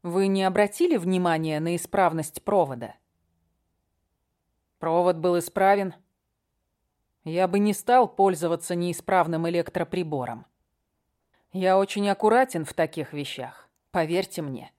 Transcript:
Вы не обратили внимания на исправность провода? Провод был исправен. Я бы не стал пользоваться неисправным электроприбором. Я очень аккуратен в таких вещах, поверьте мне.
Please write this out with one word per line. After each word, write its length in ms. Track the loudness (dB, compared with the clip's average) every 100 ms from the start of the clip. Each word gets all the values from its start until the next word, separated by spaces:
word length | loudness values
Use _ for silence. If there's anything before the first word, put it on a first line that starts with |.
Вы 240 | -2 0 2
не 160 | 2
обратили 520 | 2 2 0 2 0 2
внимания 600 | 0 0 2 0 0 -2
на 160 | -2
исправность 680 | -4 -2 2 2 2 -6 -8
провода? 500 | 0 2 2 -4 -12 -16 _ _ _ _ _ _ _ _ _ _ _ _ _ _ _ _ _ _
Провод 380 | -2 2 2 0
был 200 | 0 0
исправен. 580 | -2 2 4 4 0 -8 _ _ _ _ _ _ _ _ _ _ _ _
Я 240 | -6 -2 0
бы 100 | 2
не 160 | 2
стал 320 | 0 4 4 4
пользоваться 680 | 2 2 2 -2 -4 -4 -4
неисправным 720 | -2 -4 0 2 2 0 -2
электроприбором. 1000 | -2 -4 -6 -4 -4 -4 -6 -6 -10 -16 _ _ _ _ _ _ _ _ _ _ -2
Я 200 | 2 2
очень 300 | 2 -2 -2
аккуратен 560 | 2 4 4 2 -2
в 100 | -6
таких 380 | -4 -4 -4 -8
вещах, 560 | -8 -10 -10 -14 -16 _ _ _
поверьте 520 | -4 -2 -2 -4 -8
мне. 300 | -10 -10 -14